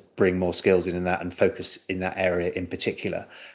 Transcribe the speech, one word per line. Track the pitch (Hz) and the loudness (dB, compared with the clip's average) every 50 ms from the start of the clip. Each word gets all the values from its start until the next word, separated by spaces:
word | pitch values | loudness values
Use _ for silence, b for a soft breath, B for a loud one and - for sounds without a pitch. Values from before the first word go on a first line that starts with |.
| - _ _ | -14 _ _
bring | - 104 92 90 92 | 2 2 4 4 2
more | 92 87 85 | 0 0 -2
skills | - - 101 92 90 87 | 2 4 4 4 4 4
in, | 92 87 | 0 -2
in | 90 90 | -2 0
that | 90 90 - | 0 -2 -2
and | - 90 - | -2 -8 0
focus | - 104 90 - - 87 - - - - - | 2 2 2 2 -2 -8 -10 -10 -10 -8 -6
in | 95 92 | -6 -4
that | 92 92 - | -4 -4 -2
area | 98 95 92 87 87 87 85 | 0 0 2 2 2 0 -2
in | - 92 90 | -2 -4 -6
particular. | 87 - 92 - 117 98 - - 101 - - - B B B B B | -6 -6 -4 -4 -4 -4 -4 -6 -6 -6 -6 -8 B B B B B